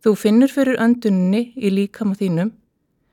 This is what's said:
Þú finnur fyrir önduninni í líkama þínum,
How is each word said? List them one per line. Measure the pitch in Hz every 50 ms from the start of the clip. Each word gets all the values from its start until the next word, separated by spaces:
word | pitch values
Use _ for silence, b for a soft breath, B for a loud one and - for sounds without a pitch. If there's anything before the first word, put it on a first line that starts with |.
| _ 226
Þú | 208
finnur | 196 - 214 214 226 262 269
fyrir | - 285 269 262 262 -
önduninni | 226 233 240 240 240 220 196 185 180 180 190 220 240 240 240 269
í | 214 202
líkama | 190 196 202 196 - - 220 208 190
þínum, | - 202 190 170 160 180 220 - _ _ _ _ _ _ _ _ _ _ _